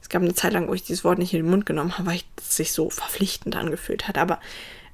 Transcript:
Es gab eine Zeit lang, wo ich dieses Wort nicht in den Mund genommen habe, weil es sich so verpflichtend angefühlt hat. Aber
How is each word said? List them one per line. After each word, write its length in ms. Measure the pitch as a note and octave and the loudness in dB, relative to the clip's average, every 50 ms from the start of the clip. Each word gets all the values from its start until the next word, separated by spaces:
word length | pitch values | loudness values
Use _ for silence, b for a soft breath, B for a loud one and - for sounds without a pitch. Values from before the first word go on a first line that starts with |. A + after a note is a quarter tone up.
Es 80 | - - | -14 -2
gab 120 | - - | 0 2
eine 120 | F3+ F3 F3 | 4 4 2
Zeit 200 | - - F3+ - | 2 2 2 2
lang, 160 | F3+ F3 - | 2 0 0
wo 40 | - | -2
ich 100 | F#3 - | -4 -2
dieses 200 | - E3+ F3+ - | -4 -4 0 4
Wort 140 | F3 F3+ F3 | 4 4 4
nicht 160 | F3+ F3+ - | 2 2 2
in 100 | E3 D#3+ | 2 4
den 80 | E3 | 4
Mund 140 | F3+ G3 G3+ | 4 4 4
genommen 320 | - D#3 D#3 D3 F3 F3+ - | 2 0 0 0 -2 -2 -2
habe, 120 | F3 F#3 | -2 0
weil 120 | E3+ F3+ - - - - | 0 -2 -4 -8 -16 -12
es 180 | - - - | -4 -2 0
sich 160 | - D#3 - | 0 0 0
so 180 | - - D#3 - | 0 0 0 0
verpflichtend 680 | - - - - - - G3 F#3+ - - - - - - | -2 -4 -4 -4 0 0 0 0 0 -4 -4 -4 -4 -2
angefühlt 500 | - E3 D3+ - - - - - - - | -2 -2 -4 -4 -4 -4 -4 -4 -2 -2
hat. 100 | - - | 0 0
Aber 220 | D#3 F#3 - - B B B B B B B B B B | 2 2 2 -2 B B B B B B B B B B